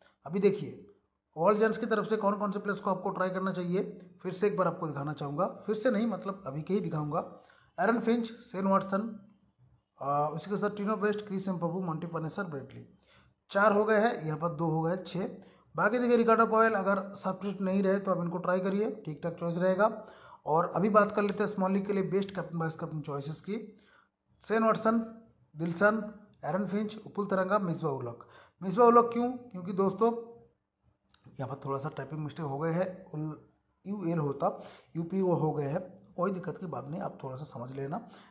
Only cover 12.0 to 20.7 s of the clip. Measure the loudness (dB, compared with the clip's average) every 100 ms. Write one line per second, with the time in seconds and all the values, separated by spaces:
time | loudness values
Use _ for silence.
12 | -6 -6 -4 -6 -6 -8 -10 -16 -18 _
13 | _ -20 _ _ _ 4 6 6 6 4
14 | 4 2 -4 -2 -4 0 0 2 0 -2
15 | -4 -6 -6 -8 -18 -20 _ 0 2 2
16 | 4 6 6 6 6 6 4 4 2 0
17 | -2 -4 -4 -4 -6 -2 0 2 4 2
18 | 2 0 -2 -2 0 0 2 0 -2 -4
19 | -8 -6 -6 -4 -4 2 2 4 2 0
20 | -12 -20 -20 -10 0 2 2